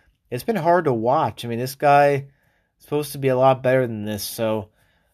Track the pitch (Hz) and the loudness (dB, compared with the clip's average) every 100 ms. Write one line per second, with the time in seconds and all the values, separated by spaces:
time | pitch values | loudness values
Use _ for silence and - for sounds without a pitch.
0 | _ _ _ 123 - 220 160 175 160 120 | _ _ _ -8 -6 -2 2 2 2 0
1 | 110 147 135 - 120 117 127 - 147 143 | 0 0 0 -4 -8 -6 -6 -2 4 6
2 | 143 139 139 _ _ _ _ _ _ 147 | 4 2 -4 _ _ _ _ _ _ -6
3 | 147 143 135 127 131 131 127 131 127 110 | -6 -4 -2 2 4 2 2 0 0 -4
4 | 104 104 - - 113 110 98 _ _ _ | -8 -8 -8 -4 -4 -4 -6 _ _ _
5 | _ | _